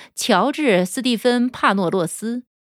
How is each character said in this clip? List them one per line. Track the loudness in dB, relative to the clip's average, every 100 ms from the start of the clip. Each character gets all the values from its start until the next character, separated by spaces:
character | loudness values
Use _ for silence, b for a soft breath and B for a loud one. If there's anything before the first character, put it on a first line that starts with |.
| B -6
乔 | 0 2 2
治· | 0 2 2 0
斯 | -2
蒂 | -2 0
芬· | 2 2 0
帕 | 0 0
诺 | 2 0
洛 | 0 -2
斯 | -4 -6 -8 -10 _